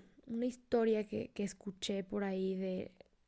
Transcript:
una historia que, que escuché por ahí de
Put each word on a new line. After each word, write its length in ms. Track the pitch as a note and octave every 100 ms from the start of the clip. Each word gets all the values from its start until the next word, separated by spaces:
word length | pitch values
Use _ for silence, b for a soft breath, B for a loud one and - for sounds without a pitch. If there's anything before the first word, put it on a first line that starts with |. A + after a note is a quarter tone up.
| - - -
una 200 | A#3 B3
historia 600 | A#3+ - A#3+ A3+ G#3+ G#3
que, 220 | G#3+ -
que 140 | -
escuché 600 | G3 - G3+ F#3+ - G3
por 200 | F#3+ G#3
ahí 320 | G3 F#3+ F#3+ F#3+
de 360 | F#3+ F#3 - - - _